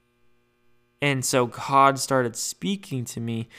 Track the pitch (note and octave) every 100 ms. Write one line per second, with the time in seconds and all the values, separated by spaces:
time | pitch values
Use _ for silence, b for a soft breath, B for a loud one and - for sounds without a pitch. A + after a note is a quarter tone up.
0 | _ _ _ _ _ _ _ _ _ _
1 | C#3+ C3+ A#2+ C3+ B2 - - C#3 C#3 C3+
2 | - C3+ A#2+ - - - F3+ G3+ - C3
3 | A2+ - A#2 A2+ A2+